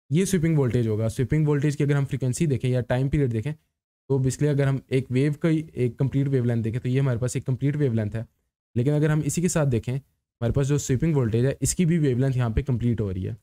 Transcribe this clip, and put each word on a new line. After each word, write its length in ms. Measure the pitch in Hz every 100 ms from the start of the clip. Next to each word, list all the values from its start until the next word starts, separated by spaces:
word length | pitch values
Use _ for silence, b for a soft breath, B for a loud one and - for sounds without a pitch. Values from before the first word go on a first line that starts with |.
| -
ये 160 | 151 190
स्वीपिंग 320 | 190 165 151
वोल्टेज 300 | 127 123 113
होगा, 200 | 107 110
स्वीपिंग 380 | - 120 151 147
वोल्टेज 280 | 147 151 143
की 80 |
अगर 120 | 143 143
हम 100 | 135
फ्रीक्वेंसी 420 | 127 131 - 170
देखें 220 | 120 127
या 120 | 127
टाइम 280 | 113 127 135
पीरियड 220 | 151 131
देखें, 220 | 113 143
तो 640 | 156 _ _ _ _ - 135
basically 280 | 131 - 147
अगर 200 | 147 139
हम 120 | 131 -
एक 200 | 131 131
वेव 240 | 127 147 143
का 80 | 170
ही, 140 | 156 156 120
एक 220 | 123 -
कंप्लीट 280 | 135 135 139
वेवलेंथ 360 | 135 120 117
देखें, 160 | 110 117
तो 80 | 127
ये 100 | 131
हमारे 200 | 139 117
पास 160 | 123 135
एक 100 | -
कंप्लीट 300 | 123 139 147
वेवलेंथ 400 | 139 113 104 110
है। 100 | 113 _ _ _ _ 117
लेकिन 180 | 131
अगर 180 | 147 156
हम 100 | 156
इसी 180 | 143 170
के 80 | 175
साथ 160 | 165 139
देखें, 280 | 117 123
हमारे 580 | 135 - _ _ - 117
पास 160 | 139 135
जो 100 | 147
स्वीपिंग 380 | - 127 165 143
वोल्टेज 300 | 117 113 131
है, 120 | -
इसकी 240 | 131 - 165
भी 120 | 170
वेवलेंथ 360 | 147 120 135
यहाँ 180 | 127 120
पे 120 | 113
कंप्लीट 380 | 139 117 120 113
हो 80 | 101
रही 120 | 92
है, 120 | 101 113